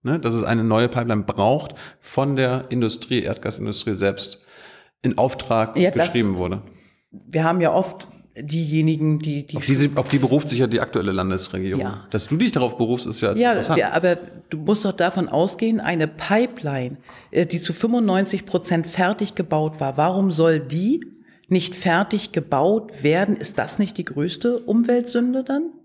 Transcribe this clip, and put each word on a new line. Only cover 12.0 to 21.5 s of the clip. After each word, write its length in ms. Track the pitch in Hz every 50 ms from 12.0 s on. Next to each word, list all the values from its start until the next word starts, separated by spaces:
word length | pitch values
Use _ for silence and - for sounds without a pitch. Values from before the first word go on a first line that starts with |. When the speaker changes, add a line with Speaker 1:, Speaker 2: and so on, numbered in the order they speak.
| - -
Speaker 1:
Dass 160 | - 104 -
du 100 | - 147
dich 140 | 165 247 220
darauf 260 | - 147 123 117 -
berufst, 300 | - 117 110 123 123 -
ist 140 | - 110 -
ja 100 | - 101
jetzt 80 | - 214
Speaker 2:
Ja, 80 | 240 240
Speaker 1:
interessant. 260 | 226 185 - - 160
Speaker 2:
wir, 160 | - - - -
aber 240 | - 185 180 175 175 - - - - - _
du 60 | -
musst 280 | 156 151 160 214 214 -
doch 60 | 196
davon 360 | 185 - 170 180 - 190 165
ausgehen, 520 | - - 147 175 185 - - 226 226 226 214
eine 280 | - - 175 160 156
Pipeline, 880 | 156 156 - - - 196 220 247 247 240 - 156 147 139 135 127 123 143 - _ - - - - _
äh, 140 | - - 180
die 160 | 165 - 165
zu 120 | - - 160
fünfundneunzig 720 | - - 226 240 240 226 202 185 190 196 196 - 190 -
Prozent 400 | - - 175 175 - 180 165 160
fertig 460 | 165 - 185 180 180 214 214 208 196 -
gebaut 440 | - 175 156 156 156 156 156 156 156
war, 180 | 147 135 131
warum 340 | 147 151 175 185 196 196 190
soll 280 | 165 156 165 165 160 151
die 400 | - 131 143 165 190 220 294 330 - - - - - - - _ _
nicht 260 | _